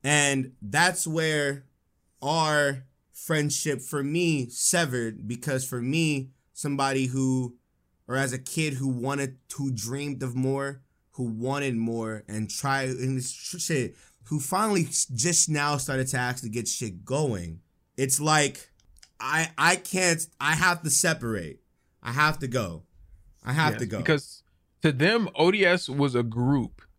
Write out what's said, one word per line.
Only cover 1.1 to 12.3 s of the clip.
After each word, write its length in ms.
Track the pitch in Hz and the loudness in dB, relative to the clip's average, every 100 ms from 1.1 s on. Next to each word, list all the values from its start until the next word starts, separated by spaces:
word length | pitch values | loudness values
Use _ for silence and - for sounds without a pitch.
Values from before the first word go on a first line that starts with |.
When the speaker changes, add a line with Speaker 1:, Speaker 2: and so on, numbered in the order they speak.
| 160 160 151 143 139 - _ _ _ _ _ | -2 0 0 0 -4 -12 _ _ _ _ _
Speaker 1:
our 640 | 135 160 156 151 143 135 - _ _ | -2 0 2 4 2 0 -12 _ _
friendship 720 | - - 156 147 - 156 139 | -16 -2 0 0 0 -2 -4
for 220 | - 147 | -4 -4
me 440 | 139 165 170 151 120 | 0 0 2 0 -2
severed, 760 | - - 175 160 123 117 107 104 | -2 0 2 0 0 -4 -6 -8
because 380 | 120 147 131 131 | -6 -2 -2 -2
for 140 | 123 | -4
me, 480 | 123 160 160 143 131 _ _ | -2 2 2 0 -6 _ _
somebody 540 | - 147 139 135 135 131 | -8 -4 0 0 0 0
who, 480 | 131 131 131 123 120 _ _ _ _ - | 0 2 0 -2 -10 _ _ _ _ -6
or 80 | |
as 160 | 127 135 | -2 -2
a 80 | 127 | -4
kid 360 | 131 165 156 | -6 -2 -2
who 120 | 131 135 | -2 -2
wanted, 500 | 123 127 139 135 131 _ - | -2 -2 -2 -4 -6 _ -6
who 140 | 139 | -4
dreamed 520 | 117 107 135 143 135 | -4 -6 -6 -6 -6
of 120 | 131 | -4
more, 460 | 123 131 135 139 135 _ _ _ | -2 0 0 -4 -8 _ _ _
who 80 | - | -8
wanted 520 | 120 110 123 139 139 | -6 -4 -4 -2 -2
more 480 | 113 113 117 110 107 | -2 -2 -4 -6 -8
and 220 | - | -8